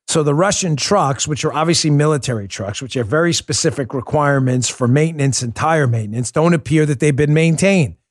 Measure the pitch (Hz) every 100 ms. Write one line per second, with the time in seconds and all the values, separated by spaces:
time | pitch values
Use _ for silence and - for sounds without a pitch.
0 | - 165 147 143 196 - 185 143 - 202
1 | 139 - - 151 151 139 160 165 160 143
2 | 151 147 131 113 98 - 101 101 127 131
3 | 104 151 170 - - 110 160 131 120 131
4 | - 151 143 139 127 127 120 - 120 143
5 | 160 156 139 - 120 - 156 160 131 117
6 | 104 113 120 170 170 170 - 156 151 135
7 | 151 139 147 151 165 160 196 190 117 -
8 | _